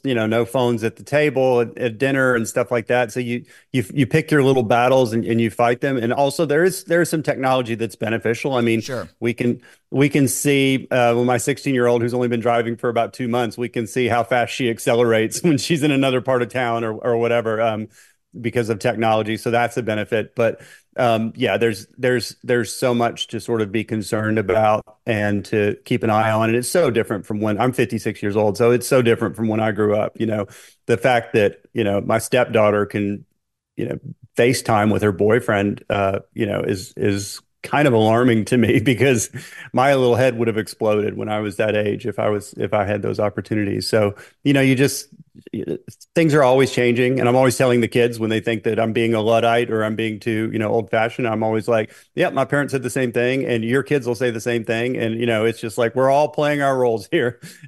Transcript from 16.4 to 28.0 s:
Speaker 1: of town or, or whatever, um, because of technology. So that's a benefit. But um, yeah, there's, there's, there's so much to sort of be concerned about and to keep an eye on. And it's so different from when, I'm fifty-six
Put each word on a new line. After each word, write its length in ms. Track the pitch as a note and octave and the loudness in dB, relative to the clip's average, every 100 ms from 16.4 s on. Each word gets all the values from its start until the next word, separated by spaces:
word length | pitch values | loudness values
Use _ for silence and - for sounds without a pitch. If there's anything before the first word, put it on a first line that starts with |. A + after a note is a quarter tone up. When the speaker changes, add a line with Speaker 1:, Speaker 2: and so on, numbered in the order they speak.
Speaker 1:
of 60 | A#2+ | 0
town 380 | B2+ A#2+ A#2 A2+ | -2 -2 -2 -4
or, 80 | |
or 240 | A2 A#2+ A#2 | -4 -2 0
whatever, 420 | A#2 A#2 A2+ A2 | 2 0 0 0
um, 300 | A2+ G#2+ A2 _ _ _ _ - | 0 -2 -8 _ _ _ _ -8
because 300 | A#2 A#2+ A2+ | -4 -2 -2
of 100 | G#2 | -2
technology. 560 | B2+ A2 A2+ A2 G#2+ A2 | -2 0 0 0 0 -4
So 160 | B2 | 0
that's 240 | A#2 A#2+ - | 0 0 -2
a 80 | |
benefit. 520 | A2 G#2+ G2+ A2+ G2 - | -4 -4 -2 -4 -4 -2
But 260 | A2+ - - - _ - | -2 -2 -14 -20 _ -2
um, 340 | B2 A2 A2 - | 2 2 0 -2
yeah, 220 | A#2+ G#2 | 0 2
there's, 300 | A#2 A2+ - - | 0 -2 -10 -4
there's, 380 | B2+ B2 - - | 0 0 -2 -10
there's 300 | A#2+ B2 G#2+ - | -2 -2 -2 -2
so 180 | B2+ | -2
much 340 | A#2+ A#2 - - | 0 0 -2 -8
to 120 | A2+ | -8
sort 220 | - A2+ | -4 -2
of 100 | G#2 | -2
be 120 | G#2+ | -4
concerned 540 | G#2 A2 G2 G#2+ G#2+ A2 | -4 -6 -4 -4 0 -2
about 440 | F#2+ F2+ G#2+ G#2+ - _ - | 0 2 4 2 -2 _ -4
and 400 | G#2+ G#2 G2+ G2 | -2 0 -2 -2
to 320 | A2 G#2 F#2+ - | 0 0 -2 -4
keep 180 | B2 | -2
an 60 | A2+ | 0
eye 220 | G#2+ A2 | 0 2
on. 180 | A2 A2+ | 0 0
And 80 | A#2 | 0
it's 120 | B2 | 0
so 200 | F3+ E3 | 0 2
different 340 | A2+ G#2+ G#2 - | 0 -2 -4 -6
from 140 | G#2+ | -4
when, 180 | G#2+ G#2 | -2 0
I'm 120 | B2 | 0
fifty-six 480 | A#2+ A#2 A2+ | 0 -2 -2